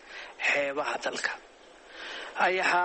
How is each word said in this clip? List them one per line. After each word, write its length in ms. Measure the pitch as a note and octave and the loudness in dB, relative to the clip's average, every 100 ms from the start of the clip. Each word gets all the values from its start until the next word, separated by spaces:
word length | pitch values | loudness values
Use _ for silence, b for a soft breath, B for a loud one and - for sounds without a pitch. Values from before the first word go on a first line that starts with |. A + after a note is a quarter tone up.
| B B B B | B B B B
xeebaha 560 | - C#3+ C#3 C#3 C#3 - | 2 2 2 0 -2 -2
dalka. 340 | C3 B2 - - - - - - - B B B B | -4 -2 -4 -6 -12 -20 -20 -20 -18 B B B B
Ayaxa 440 | - F#3+ F#3 - F3 | 2 2 4 4 4